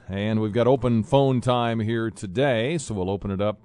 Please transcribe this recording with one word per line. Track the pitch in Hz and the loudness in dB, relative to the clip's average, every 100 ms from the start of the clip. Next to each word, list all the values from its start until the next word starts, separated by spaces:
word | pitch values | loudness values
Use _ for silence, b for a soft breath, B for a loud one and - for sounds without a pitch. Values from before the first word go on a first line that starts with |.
| - | -6
and | 98 104 110 | -4 -2 0
we've | 107 | 0
got | 107 117 | 2 4
open | 135 123 113 | 2 2 0
phone | 104 139 135 127 | 2 4 4 2
time | 123 123 117 113 | 0 0 0 -2
here | 107 117 113 | -2 -2 -4
today, | 104 101 90 143 117 120 170 | -6 -6 0 0 2 0 -4
so | - | -6
we'll | 104 90 | -4 -4
open | 98 101 | -4 -4
it | 95 | -2
up, | 104 104 | -2 -4